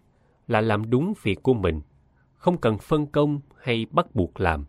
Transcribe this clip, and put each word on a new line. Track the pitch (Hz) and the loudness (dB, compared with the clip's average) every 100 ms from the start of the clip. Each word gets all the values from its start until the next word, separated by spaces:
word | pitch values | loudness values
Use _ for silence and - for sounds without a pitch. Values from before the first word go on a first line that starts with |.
| _ _ _ _ - | _ _ _ _ -2
là | 113 | 0
làm | 113 104 107 | 2 0 0
đúng | 123 180 208 | 0 0 -4
việc | - 92 | -4 -2
của | - | 0
mình, | 120 90 78 - _ _ _ _ | 2 0 -2 -8 _ _ _ _
không | _ 185 175 | _ -2 0
cần | 120 104 | 0 -2
phân | - 156 143 | -2 -2 0
công | 147 147 143 - _ | 0 0 0 -8 _
hay | - 113 113 | -4 -2 0
bắt | 156 175 | -2 -2
buộc | 113 85 - | -2 -2 -2
làm. | 92 76 | -2 -2